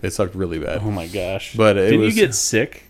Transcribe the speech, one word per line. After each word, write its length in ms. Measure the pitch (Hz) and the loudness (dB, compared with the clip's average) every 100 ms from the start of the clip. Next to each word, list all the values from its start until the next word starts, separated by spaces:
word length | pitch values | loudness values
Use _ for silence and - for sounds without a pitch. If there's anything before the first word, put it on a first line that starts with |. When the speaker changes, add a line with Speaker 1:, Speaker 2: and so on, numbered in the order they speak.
Speaker 1:
It 80 | 98 | -6
sucked 240 | - 95 92 | -2 -4 -2
really 240 | 92 80 | -4 -4
bad. 220 | 76 78 | -4 -4
Speaker 2:
Oh 80 | 107 | -4
my 160 | 101 85 | -4 -6
gosh. 480 | 98 90 98 - 113 | -6 -6 -6 -8 2
Speaker 1:
But 220 | 110 101 | 4 6
it 80 | 95 | 4
Speaker 2:
Didn't 160 | - | 4
Speaker 1:
was 140 | 110 107 | 4 2
Speaker 2:
you 60 | 185 | 2
get 80 | 117 | 0
sick 480 | - 113 - - - | -2 0 -2 -6 -20